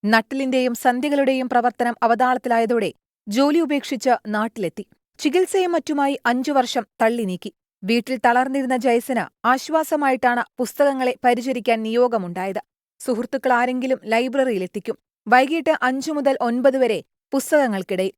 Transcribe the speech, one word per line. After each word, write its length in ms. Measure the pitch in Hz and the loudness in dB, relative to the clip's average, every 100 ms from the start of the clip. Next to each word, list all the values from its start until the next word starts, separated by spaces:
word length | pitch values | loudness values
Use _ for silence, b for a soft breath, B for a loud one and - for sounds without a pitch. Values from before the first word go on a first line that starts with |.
നട്ടിലിന്റെയും 680 | 208 226 220 269 269 262 254 | 2 0 0 -4 0 0 0
സന്ധികളുടെയും 720 | 240 262 247 294 285 269 262 254 | 0 0 0 0 2 2 0 0
പ്രവർത്തനം 480 | 247 240 - 240 233 | 0 0 -2 -4 0
അവതാളത്തിലായതോടെ 920 | 233 226 254 254 254 233 233 233 202 - _ _ - | 0 2 2 0 0 0 2 0 -2 -6 _ _ -4
ജോലി 300 | 208 277 302 | 0 2 2
ഉപേക്ഷിച്ച് 520 | 311 285 - 254 254 233 214 | 2 -2 -2 -4 0 0 0
നാട്ടിലെത്തി. 580 | 214 226 - 175 - 196 _ _ _ | -4 -4 -4 -8 -8 -16 _ _ _
ചികിത്സയും 540 | 311 330 370 392 359 | -2 0 0 0 0
മറ്റുമായി 460 | 339 - 285 277 277 - | -2 -2 -2 -2 0 -2
അഞ്ചു 260 | 247 262 | -2 0
വർഷം 340 | 277 247 254 214 _ | 0 0 -4 -6 _
തള്ളി 200 | 226 240 | 0 0
നീക്കി. 300 | 208 180 202 _ _ _ | -4 -6 -10 _ _ _
വീട്ടിൽ 360 | 185 240 233 254 | -2 -2 0 0
തളർന്നിരുന്ന 520 | 240 240 262 269 262 254 | 2 2 0 -2 -2 0
ജയ്സന് 680 | 254 233 - 240 175 _ 226 | 2 0 0 -4 -4 _ -2
ആശ്വാസമായിട്ടാണ് 1000 | 262 - 320 311 302 277 262 254 240 - _ | 0 0 -2 0 -2 0 0 0 0 -4 _
പുസ്തകങ്ങളെ 580 | 247 - 285 269 254 247 | -8 0 0 2 -2 2
പരിചരിക്കാൻ 580 | 254 240 247 247 220 226 | 2 2 0 -2 0 -2
നിയോഗമുണ്ടായത്. 800 | 220 233 247 226 175 175 190 180 - _ _ _ | 0 2 2 2 -4 -6 -6 -6 -10 _ _ _
സുഹൃത്തുക്കൾ 520 | - 226 247 269 262 | -4 -4 -2 -2 2
ആരെങ്കിലും 460 | 240 247 254 262 262 | 2 2 -2 -2 -4
ലൈബ്രറിയിലെത്തിക്കും. 920 | 214 226 254 269 262 190 180 208 202 220 _ _ - | 0 0 0 0 0 -2 -4 -8 -8 -10 _ _ 4
വൈകിട്ട് 500 | 247 262 330 302 311 | 4 4 0 0 0
അഞ്ചു 300 | 254 262 277 | 0 -2 -4
മുതൽ 260 | 302 277 269 | 0 0 0
ഒൻപത് 380 | 240 240 262 262 | -2 2 2 4
വരെ 240 | 247 196 - _ _ | 0 0 -6 _ _
പുസ്തകങ്ങൾക്കിടയിൽ. 800 | 277 - 302 262 202 185 185 190 | -4 0 2 2 -2 -4 -4 -4